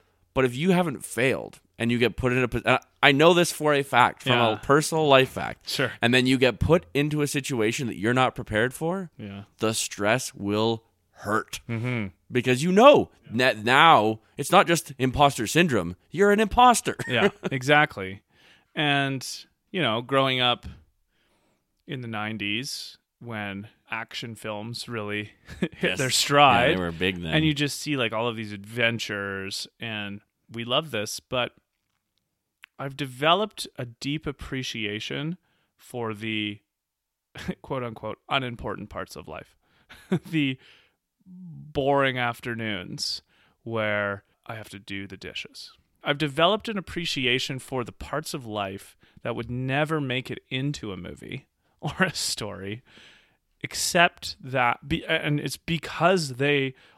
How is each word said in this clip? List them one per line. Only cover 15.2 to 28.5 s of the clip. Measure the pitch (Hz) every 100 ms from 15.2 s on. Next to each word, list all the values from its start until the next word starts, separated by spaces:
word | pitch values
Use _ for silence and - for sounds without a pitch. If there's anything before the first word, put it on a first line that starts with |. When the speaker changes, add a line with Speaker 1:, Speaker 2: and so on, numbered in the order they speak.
| 143 135 107
Speaker 1:
syndrome, | 151 175 117 85 87 _
you're | 151 202
an | 208
imposter. | 214 - 247 226 - -
<laughs> | -
Speaker 2:
Yeah, | 123 196 - -
exactly. | 135 127 147 151 - 95 98 _ _ _ _ _
And, | - 151 143 139 135 - - - _ _
you | 190
know, | 131 110
growing | 123 135 135 127
up | 123 120 - - _ _ _ _ _ _ _ _ _ _ -
in | 139
the | 120
nineties, | 110 107 110 101 107 135 - - - _ _
when | 117 110 101 98 104 _ _
action | 113 113 - 120 110
films | 110 104 110 123 -
really | 117 104 104 104 _ -
<laughs> | -
hit | - -
Speaker 1:
Yes. | - 180
Speaker 2:
their | 131
stride, | - - 143 143 120 127
Speaker 1:
Yeah, | 175
they |
were | 85
big | 82 92 92
then. | 85
Speaker 2:
and | 156
you | 156
just | 143 147 -
see, | - 139
like, | 113
all | 110 120
of | 113
these | 107